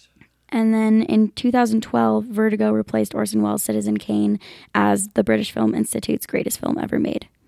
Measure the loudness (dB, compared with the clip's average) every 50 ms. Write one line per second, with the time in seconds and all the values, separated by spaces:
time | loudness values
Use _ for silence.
0 | _ _ _ _ -20 _ _ _ _ -6 -2 0 2 2 2 2 4 4 4 4
1 | 4 4 4 2 2 2 0 -2 -2 0 2 2 2 2 2 0 -2 0 0 2
2 | 2 2 2 0 -2 -4 -2 0 0 0 2 0 0 2 2 0 -2 -2 -2 -2
3 | -2 -2 -2 -4 -4 -2 0 0 0 0 0 -2 -2 -2 -2 -2 0 -2 -2 -2
4 | -2 -2 -2 0 2 0 0 -2 -4 -10 -20 -20 -14 -6 -2 0 2 2 2 0
5 | -2 -4 -2 -2 0 2 2 0 0 -2 -4 -2 0 0 0 0 -2 -2 -4 -6
6 | -4 -4 -4 -4 -4 -4 -4 -4 -4 -4 -6 -6 -4 -4 -4 -4 -4 -2 -2 -2
7 | -2 -2 -4 -6 -10 -14 _ _ _